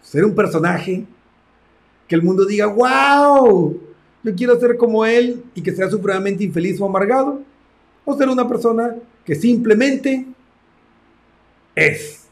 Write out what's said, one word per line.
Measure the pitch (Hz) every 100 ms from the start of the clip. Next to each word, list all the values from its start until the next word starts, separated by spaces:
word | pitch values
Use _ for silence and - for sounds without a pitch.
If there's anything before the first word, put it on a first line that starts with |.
¿Ser | _ 139 208
un |
personaje | 208 202 165 170 180 - 185 - _ _ _ _ _ _ _ _ _ _
que | 165
el |
mundo | 175 190 196
diga, | 208 208
"Wow, | 208 254 269 277 285 285 277 247 185 156 - - - _ _
yo | 220 180
quiero | 247 240
ser | 247 233
como | 233 220 220
él", | 233 247 240 -
y | -
que | 175
sea | 180 185
supremamente | 208 196 190 196 190
infeliz | 196 165 175 190
o | 196
amargado? | 190 202 262 277 277 - _ _ _ _ _ -
¿O | 277
ser | 269
una | 254 247
persona | 233 233 226 233 233 - _
que | - 147
simplemente | 233 233 - 214 269 269 277 262 - - _ _ _ _ _ _ _ _ _ _ _ _ _ -
es? | 156 - - - _